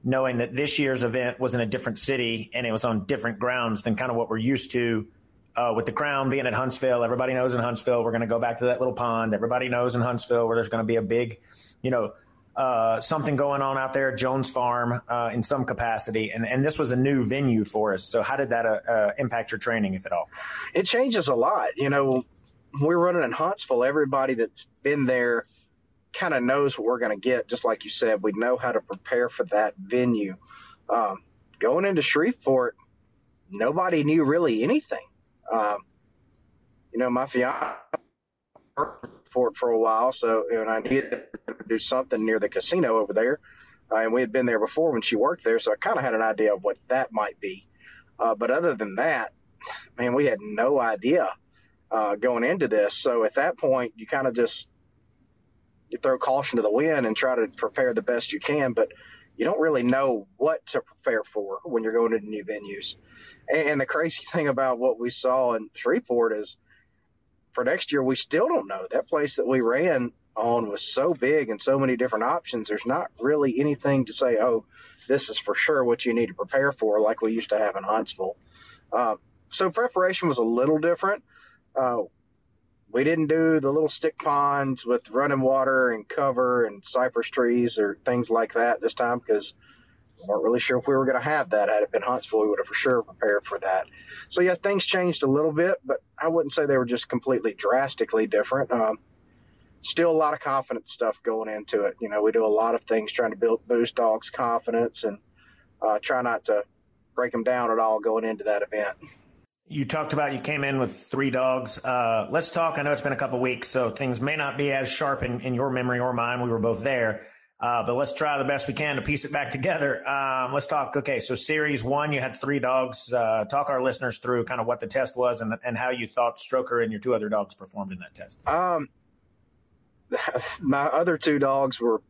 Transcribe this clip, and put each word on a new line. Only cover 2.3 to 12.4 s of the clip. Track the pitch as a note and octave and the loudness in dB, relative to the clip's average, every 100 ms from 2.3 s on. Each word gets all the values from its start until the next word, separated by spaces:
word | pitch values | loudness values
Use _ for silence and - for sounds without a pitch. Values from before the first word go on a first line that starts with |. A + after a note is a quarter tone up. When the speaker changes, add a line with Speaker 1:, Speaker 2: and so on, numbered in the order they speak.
| A2+ A2 | -4 -6
Speaker 1:
and | A#2+ A#2+ | -4 -2
it | |
was | A2 A#2+ | 0 0
on | A2 | -2
different | F#2+ C#3 A#2 G#2 | -2 -2 -2 -2
grounds | B2 B2 A#2 G#2 | -2 0 0 -2
than | A#2 | -2
kinda | G#2 B2+ | -2 0
what | A#2 A2+ | -2 -2
we're | A2+ | -2
used | A#2 C3 - | 0 0 0
to, | B2 A#2+ A2 A2 _ _ _ _ | -2 0 -2 -4 _ _ _ _
uh, | - A#2+ | -2 0
with | A2+ A2+ | 0 -2
the | |
crown | - D3 C#3 C3+ | -2 -2 0 0
being | C3+ B2+ | 0 0
at | |
Huntsville? | G#2+ C3 B2+ C3 B2 | -2 -2 0 2 2
Everybody | A#2 B2 B2+ | 2 0 0
knows | B2+ B2+ | 0 0
in | B2 | 0
Huntsville, | A#2 A#2 - A#2+ | -2 -2 0 2
we're | A#2 | 2
gonna | A#2 A#2 | 0 0
go | A#2 | 0
back | A#2+ A#2 | 0 0
to | B2 | 0
that | B2 | 2
little | B2+ | 0
pond. | A2+ A#2+ A2+ A2+ | 0 -2 0 0
Everybody | G2+ A#2 B2 B2+ | 0 0 0 0
knows | B2 B2 A#2+ | 0 0 0
in | |
Huntsville | A#2+ A#2+ - A#2+ A#2 | 0 -2 0 2 2
where | A#2 | 2
there's | A2 | 0
gonna | A2+ | -2
be | A2 A#2 | 0 0
a | |
big, | G2+ A#2 A#2 G#2+ _ - - - | 2 0 0 -6 _ -20 -20 -8
you | B2+ | -2
know, | B2+ G2+ - _ _ | 0 -2 -6 _ _